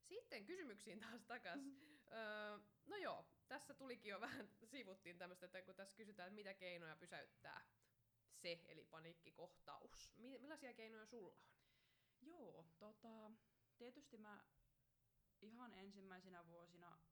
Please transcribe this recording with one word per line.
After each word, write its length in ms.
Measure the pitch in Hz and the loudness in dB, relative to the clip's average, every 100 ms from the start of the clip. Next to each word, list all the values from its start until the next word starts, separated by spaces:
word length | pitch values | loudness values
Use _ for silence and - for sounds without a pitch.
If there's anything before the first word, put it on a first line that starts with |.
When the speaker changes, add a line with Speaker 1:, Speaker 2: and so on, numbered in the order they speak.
Speaker 1:
Sitten 460 | - 392 - 233 202 | 0 -2 2 0 2
kysymyksiin 540 | 370 302 202 - 196 | 2 2 0 0 0
taas 220 | 226 233 | 0 -2
takas. 360 | - 240 180 277 | 2 2 6 4
Speaker 2:
Mm-hmm. 340 | 277 277 311 302 - | 4 -2 -8 -12 -2
Speaker 1:
Öö, 460 | 226 214 214 208 208 208 - - | 4 6 6 6 2 -2 -14 0
no 100 | 403 | 6
joo, 300 | 311 160 - - - | 8 6 2 -12 0
tässä 260 | 269 - | 0 0
tulikin 360 | 277 262 247 208 | -4 0 2 4
jo 100 | 190 | 6
vähän, 280 | 233 262 208 - | 6 6 4 -2
sivuttiin 540 | 220 269 202 190 170 175 | -2 0 2 0 -2 2
tämmöstä, 280 | 175 180 180 | 2 2 0
että 160 | 185 | -2
kun 120 | 180 | -2
tässä 200 | 185 196 | -4 -6
kysytään, 320 | 202 208 202 180 | -4 -4 0 0
että 60 | |
mitä 200 | 208 196 | 0 0
keinoja 420 | 196 185 175 165 156 | 0 2 2 0 -2
pysäyttää 680 | 175 165 - - - - - - - - - - - | -2 -2 -4 -6 -4 -4 -4 -16 -20 -20 -20 -20 -14
se, 280 | - 175 165 | 0 4 4
eli 200 | 170 156 | 2 -8
paniikkikohtaus. 1300 | - 160 160 165 160 - 175 - - 147 - - - - | -6 -4 -4 -6 -10 -6 -6 -4 -4 -2 -4 -6 -10 -6
Mi-, 220 | 240 269 | -4 -2
millaisia 360 | 269 302 277 | -2 -2 -2
keinoja 320 | 226 220 220 214 | -2 -4 -4 -4
sulla 260 | 240 180 | -2 -2
on? 120 | - - - - - - - - _ | -6 -16 -18 -20 -20 -20 -20 -20 _
Speaker 2:
Joo, 460 | 277 349 214 156 165 160 | -8 -4 -4 -4 -8 -6
tota, 520 | 208 214 233 220 214 220 - - - - | -8 -6 -4 -4 -4 -6 -12 -20 -20 -6
tietysti 400 | 240 262 294 226 | -6 -6 -8 -6
mä 260 | 214 208 - - - - - _ - - - - | -4 -6 -8 -16 -20 -20 -20 _ -20 -20 -20 -10
ihan 340 | 208 233 247 | -8 -4 -4
ensimmäisinä 720 | 190 196 202 190 185 190 180 165 | -2 -4 -4 -4 -4 -4 -6 -6
vuosina, 520 | 170 170 175 175 170 - | -6 -8 -6 -6 -6 -14